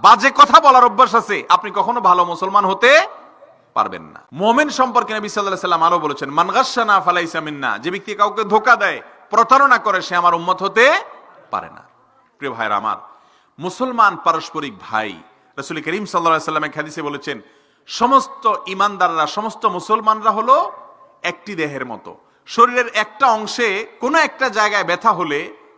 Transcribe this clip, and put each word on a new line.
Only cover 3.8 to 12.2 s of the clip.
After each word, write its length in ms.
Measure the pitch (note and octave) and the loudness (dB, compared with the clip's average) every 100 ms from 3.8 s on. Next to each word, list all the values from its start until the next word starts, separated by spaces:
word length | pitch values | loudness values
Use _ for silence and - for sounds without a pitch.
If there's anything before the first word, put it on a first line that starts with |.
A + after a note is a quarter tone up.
| G2+ F2+ | -4 -4
না। 200 | D#2 - _ | -16 -20 _
মোমেন 380 | C#3 G#3 A#3+ D4+ | -6 -2 0 -2
সম্পর্কে 440 | B3+ B3+ A#3 A3+ | -2 -2 -2 -2
নবী 140 | A3 G#3+ | -6 -6
সাল্লাল্লাহু 180 | G#3+ G3 | -6 -4
আলাইহি 140 | F#3 | -4
সাল্লাম 220 | F3+ E3+ | -2 0
আরো 160 | E3 F3 | 2 0
বলেছেন, 320 | D3+ C#3+ C3+ | -2 -6 -6
"মান 200 | D3 F#3 | -2 0
গাশশানা 500 | G#3 B3 B3 A3 G3 | 0 -2 -2 0 0
ফালাইসা 400 | F3+ F3 E3 D#3+ | 2 -2 -2 -6
মিন্না", 380 | D3+ C#3+ C3 G#2 | -8 -6 -6 -4
যে 120 | D3 | -6
ব্যক্তি 240 | F#3+ G#3+ | -8 -10
কাউকে 300 | G3+ G#3 G#3 | -2 -2 0
ধোকা 320 | G#3 G#3+ A#3 A3+ | 0 0 4 2
দেয়, 260 | G3 C3 - - - | 2 -4 -10 -20 -2
প্রতারণা 480 | G#3 A3+ C4+ C#4 A#3+ | 0 4 6 6 2
করে, 240 | G#3+ F#3 | 0 -2
সে 140 | E3+ F3 | -2 0
আমার 180 | F3 | 2
উম্মত 280 | E3+ F3 F3+ | 0 -2 -4
হতে 400 | F#3+ G#3+ C4 F#4 - - - - - | -2 2 4 2 -4 -20 -20 -20 -10
পারে 200 | F#2+ E2 | -10 -10
না। 120 | - - _ _ _ | -20 -20 _ _ _